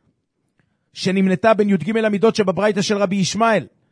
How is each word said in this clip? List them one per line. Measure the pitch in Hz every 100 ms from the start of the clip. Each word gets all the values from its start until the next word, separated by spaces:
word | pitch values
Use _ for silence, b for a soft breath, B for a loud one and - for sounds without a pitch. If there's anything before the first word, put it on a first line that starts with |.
| _ _ _ _ _ _ _ _ _
שנמנתה | - 196 190 190 185 226
בין | 208 208
י"ג | 190 151 220
המידות | 220 208 220 220
שבברייתא | 196 175 208 196
של | 190 208
רבי | 202 202
ישמעאל, | 180 196 226 208 131 _ _